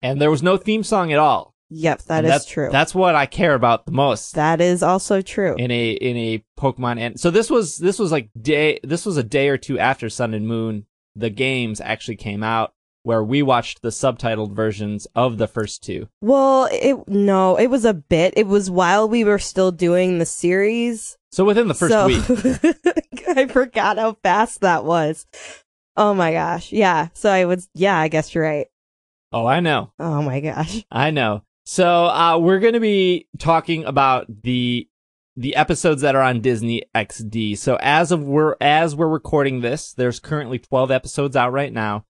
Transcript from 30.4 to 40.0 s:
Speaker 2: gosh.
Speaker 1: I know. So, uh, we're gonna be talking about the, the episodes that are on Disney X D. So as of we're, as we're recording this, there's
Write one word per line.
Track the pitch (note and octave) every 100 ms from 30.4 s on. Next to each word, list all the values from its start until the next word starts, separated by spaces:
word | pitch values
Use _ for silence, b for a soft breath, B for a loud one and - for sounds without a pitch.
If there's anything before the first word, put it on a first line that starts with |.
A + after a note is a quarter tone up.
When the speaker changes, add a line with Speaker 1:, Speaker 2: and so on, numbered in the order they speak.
Speaker 2:
gosh. | D#3 B2+ D#3+ G#3 -
Speaker 1:
I | - D3
know. | D3+ A#2 G#2 _ _
So, | - - F3 F3 F3
uh, | - E3+ E3
we're | E3+ F#3+
gonna | A3+ A#3
be | A3 G3+ F#3 F3+ - -
talking | D3+ E3 D#3+ E3
about | D#3+ C#3 C3+ B2+ - G#2+
the, | A#2+ B2+ B2 A#2+ - _ _ _ _ -
the | B2 D3
episodes | D3+ D#3+ F3 D3+
that | C#3+ C3+
are |
on | C3 B2
Disney | A#2 A#2+ A#2 A#2 -
X | A2+ G#2 -
D. | A2 A2+ G#2+
So | G#2 - B2
as | - D3+ E3+
of | E3+
we're, | C#3+ C#3+ D#3 -
as | C#3+ D3+ E3
we're | C#3+ D#3+
recording | D#3 - D#3 C#3 C3
this, | A#2+ D3 -
there's | -